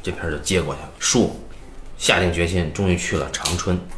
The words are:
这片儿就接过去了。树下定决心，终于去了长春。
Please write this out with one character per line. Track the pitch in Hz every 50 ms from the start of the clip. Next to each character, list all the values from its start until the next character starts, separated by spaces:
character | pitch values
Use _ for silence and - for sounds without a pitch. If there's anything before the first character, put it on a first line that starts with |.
| -
这 | 90
片 | - - -
儿 | 80
就 | 76
接 | - - - 95 90
过 | 78 71 69
去 | -
了。 | - - - -
树 | - - - 120 - - - - - - - - - - - - - - -
下 | - - - 110 90
定 | 92 87
决 | 80 85 85
心， | 82 92 90 82 78 80
终 | - 98
于 | 92 87
去 | 87 - - 101
了 | 78 67 -
长 | - - - - 90
春。 | 90 - 92 90 90 - - -